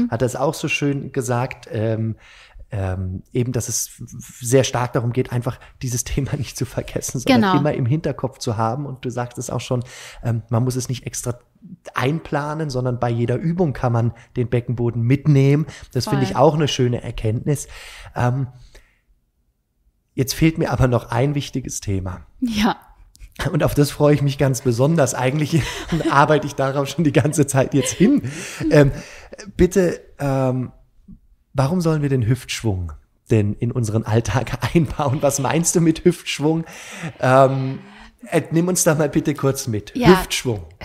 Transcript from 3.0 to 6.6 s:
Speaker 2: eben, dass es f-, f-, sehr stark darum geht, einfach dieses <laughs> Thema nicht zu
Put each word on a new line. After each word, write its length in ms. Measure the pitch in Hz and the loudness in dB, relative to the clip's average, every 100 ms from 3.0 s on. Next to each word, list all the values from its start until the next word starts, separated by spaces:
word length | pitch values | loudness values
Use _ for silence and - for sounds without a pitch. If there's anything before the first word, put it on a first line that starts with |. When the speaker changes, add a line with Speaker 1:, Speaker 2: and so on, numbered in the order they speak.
| 92 92 - | -4 -6 -6
Speaker 2:
eben, 200 | 127 123 | -2 -2
dass 180 | 123 - | -2 -4
es 180 | 110 - | -6 -6
f-, 140 | - | -12
f-, 380 | 120 123 - - | -16 -16 -18 -10
sehr 220 | 120 131 | 2 4
stark 280 | 120 120 123 | 4 0 -2
darum 200 | 139 120 | 0 0
geht, 180 | 123 131 | -2 -2
einfach 280 | 123 120 - - - | -2 -4 -8 -14 -8
dieses 200 | 131 120 | -6 -4
<laughs> 0 | |
Thema 320 | - - 135 - | -4 -4 -2 -4
nicht 220 | - | -6
zu 80 | - | -6